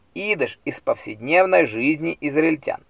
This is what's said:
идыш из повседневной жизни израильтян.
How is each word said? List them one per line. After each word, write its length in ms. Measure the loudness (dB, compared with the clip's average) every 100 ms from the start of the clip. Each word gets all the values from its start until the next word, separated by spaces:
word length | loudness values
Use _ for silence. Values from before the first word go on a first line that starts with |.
| _
идыш 440 | -8 -4 -2 -4 -6
из 160 | -10 -6
повседневной 840 | -4 -4 -6 -10 0 2 4 4 2
жизни 500 | 0 -2 0 -4 -6
израильтян. 580 | -2 0 0 0 -4 -8